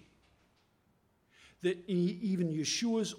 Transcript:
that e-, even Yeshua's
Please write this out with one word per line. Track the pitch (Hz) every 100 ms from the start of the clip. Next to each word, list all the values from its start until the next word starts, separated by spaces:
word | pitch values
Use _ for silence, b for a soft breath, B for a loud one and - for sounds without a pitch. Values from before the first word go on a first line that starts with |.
| - _ _ _ _ _ _ _ _ _ _ _ _ b b b
that | 180 175 -
e-, | 180 175 180
even | 214 185 170
Yeshua's | 156 143 - 233 226 214